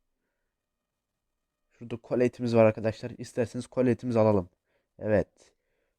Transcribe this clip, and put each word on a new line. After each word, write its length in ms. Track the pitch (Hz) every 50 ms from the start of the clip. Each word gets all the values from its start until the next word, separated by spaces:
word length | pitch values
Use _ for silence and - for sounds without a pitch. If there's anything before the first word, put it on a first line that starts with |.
| _ _ _ _ _ _ _ _ _ _ _ _ _ _ _ _ _ _ _ _ _ _ _ _ _ _ _ _ _ _ _ _ _ _
Şurada 260 | _ _ 120 117 120 113 -
coletemiz 520 | - 139 127 127 123 - - 123 120 117
var 100 | 117 110
arkadaşlar. 460 | 110 110 - 104 110 110 - - 120 120 -
İsterseniz 500 | - - - - 120 110 - 123 123 -
coletemizi 480 | - - 127 123 117 - - 127 117 113
alalım. 300 | 110 110 104 101 90 90 _ _ _ _ _ _ _ _ _ -
Evet. 540 | - 107 110 98 87 - _ _ _ _ _ _ _ _ _ _ _ _ _